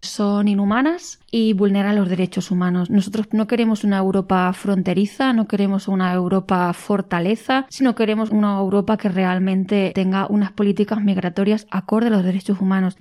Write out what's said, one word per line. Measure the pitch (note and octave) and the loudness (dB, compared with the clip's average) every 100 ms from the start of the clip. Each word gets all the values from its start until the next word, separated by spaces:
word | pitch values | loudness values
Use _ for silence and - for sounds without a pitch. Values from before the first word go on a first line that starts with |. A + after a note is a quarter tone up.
son | - - G3+ G3+ G#3 | -10 -4 -2 0 0
inhumanas | G3 G3+ A3+ D4 F4+ - - _ | 0 0 2 0 -2 -8 -20 _
y | A3+ A3 | 0 2
vulneran | F#3+ G3+ G3+ G3+ G#3 | 2 2 2 2 0
los | F3+ | 0
derechos | F3+ F#3 F#3 - | 0 -2 -4 -2
humanos. | F3+ F3+ F3+ F3 | 0 0 0 2
Nosotros | G#3 G3 A3 G#3+ | 0 0 -2 -2
no | G#3+ G#3+ | -2 0
queremos | A3+ A3+ G#3+ | 0 0 0
una | G#3 G3 | 0 0
Europa | F#3+ F#3+ F#3+ F#3 F3+ | 0 0 0 0 0
fronteriza, | F#3 G3+ F#3+ F#3 F3+ G#3 - C4 | -2 -2 0 0 0 0 0 0
no | A3+ G#3 | 0 0
queremos | G3 G3+ G3 G3 | 0 0 -2 -2
una | F#3+ F#3 | -2 0
Europa | F3+ F3+ F#3+ F#3+ F#3 F3+ | 0 0 0 0 0 0
fortaleza, | F3 - G3 G3 F3 F3 A3 - C4 C4+ | -2 -2 -2 -2 -2 -2 -2 -2 -2 -2
sino | - C4 | -2 0
queremos | A#3 G#3+ G#3+ A3 | 2 0 0 0
una | G#3 G#3 G3 | 2 2 0
Europa | F#3+ G3+ G3+ G#3 | 0 0 2 0
que | G3+ | 0
realmente | F#3 F#3 F3+ F#3+ F#3+ F#3 G3+ F#3 | 0 0 0 0 0 0 0 0
tenga | F#3+ F#3+ F#3+ G3 | 0 0 0 0
unas | G#3 G3 | 0 0
políticas | - G3+ G3+ G#3 G#3+ | 0 0 0 0 0
migratorias | G3+ F#3+ F3 F#3 G3 G#3+ - | 0 0 -2 0 0 0 -2
acorde | F#3+ - - A#3 | -6 -2 0 2
a | |
los | G#3 | 2
derechos | F#3 F#3 - F#3+ | 2 0 -2 -2
humanos, | F#3+ F#3+ F#3 - | 0 0 0 -2